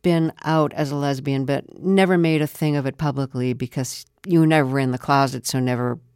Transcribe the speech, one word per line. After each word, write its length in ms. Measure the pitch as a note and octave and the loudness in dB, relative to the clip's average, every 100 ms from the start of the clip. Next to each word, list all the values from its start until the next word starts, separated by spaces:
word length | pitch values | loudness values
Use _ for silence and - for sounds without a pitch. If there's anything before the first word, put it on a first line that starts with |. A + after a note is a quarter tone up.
been 300 | F3+ E3+ D#3+ - D3+ | 0 2 0 -2 0
out 280 | D#3+ D3+ | 2 2
as 160 | - D3 | 0 -4
a 40 | C#3+ | -2
lesbian, 500 | C#3+ C3+ C#3+ C3+ C3+ | -2 -2 -2 -2 -2
but 320 | C3+ - - | -4 -6 -6
never 340 | F#3 F#3+ F#3 F3+ | 0 4 4 4
made 240 | E3 D#3 | 2 2
a 60 | D3+ | -2
thing 300 | - D#3 D3 | -2 -2 0
of 80 | C3+ | -2
it 120 | C3+ | -4
publicly 540 | D3+ C3+ C3+ B2+ B2+ | -4 -2 -4 -4 -4
because 520 | B2 B2+ - B2+ - - _ F#3+ | -4 -6 -6 -8 -10 -16 _ 0
you 220 | E3+ D#3 | 4 4
never 200 | D#3 C3 | 4 2
were 120 | C#3 | 0
in 120 | C3 | -2
the 60 | B2+ | -2
closet, 480 | - C#3 C3+ C3 - | 0 2 2 -2 -4
so 140 | C3 | -2
never 400 | B2+ B2 B2 A#2+ _ | -2 -2 -2 -6 _